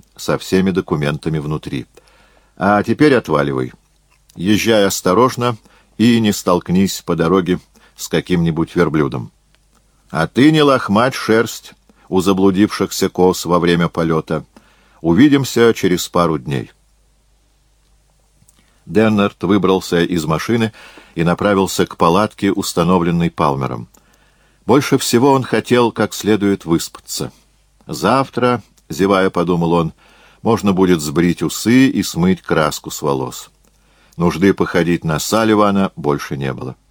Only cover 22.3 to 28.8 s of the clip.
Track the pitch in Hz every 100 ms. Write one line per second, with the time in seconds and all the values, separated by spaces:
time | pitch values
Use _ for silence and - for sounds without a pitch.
22.3 | - 98 98 92 - 85 92 85 85 85
23.3 | - 78 69 64 60 57 _ _ _ _
24.3 | _ _ _ - 135 - 135 - 120 139
25.3 | 135 123 113 - 123 117 - 107 - 92
26.3 | 104 101 98 80 82 - - - - -
27.3 | - _ _ _ _ - - 95 135 135
28.3 | - 123 123 - _